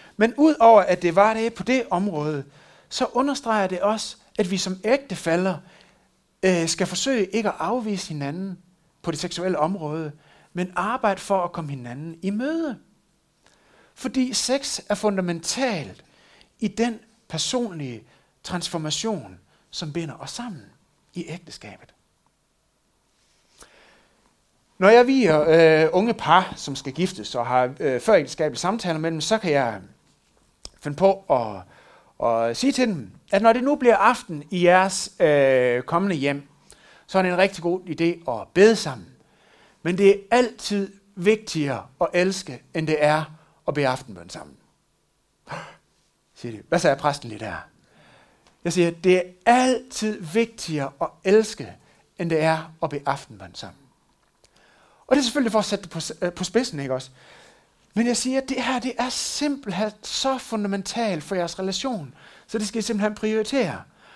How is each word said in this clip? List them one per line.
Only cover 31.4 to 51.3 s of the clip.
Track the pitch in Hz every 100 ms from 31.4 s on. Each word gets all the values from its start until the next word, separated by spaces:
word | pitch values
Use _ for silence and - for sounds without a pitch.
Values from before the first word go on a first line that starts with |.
| 110 98 90 - _ - _ - 117
at | 113 117 117
sige | 262
til | 262 247
dem, | 170 104 - _
at | 196
når | 226
det | 240
nu | 262 294
bliver | 247 196
aften | 214 247 - 151 143
i | 180 175
jeres, | 185 190 190 - -
øh, | 165 143 135 131 127 123
kommende | - 170 196 160
hjem, | 139 143 - _ _ - _ - -
så | 190
er |
det | 185
en | 180
rigtig | 190 180
god | 170 180
idé | 185 151 170 170 -
at | 117 -
bede | 180 214 220
sammen. | 156 120 85 - _ _ _ _ _ _
Men | 160 185
det | 196
er | 196 -
altid | 240 247 - - 202 196 - _ -
vigtigere | 180 214 - 160 143 113 - -
at | 165
elske, | 180 185 190 - 123 -
end | 165 156
det | 151
er | 147 156 151 - _ _ -
at |
bede | 147 135
aftenbøn | 127 - 90 85
sammen. | - 73 - _ _ _ _ _ _ _ _ - - - - _ _ _ _ _ _
Siger | 120
de. | 107 -
Hvad | 170
sagde | 170 139
præsten | 143 139 117
lige | 104
der? | 107 82 - _ _ _ _ _ _ _ _ _
Jeg | 175
siger, | 175 170
det | 165 185 185
er | 180 - 233
altid | 247 254 240 - - 214 208
vigtigere | 156 202 226 - - 151 139 -
at | 165 -
elske, | 190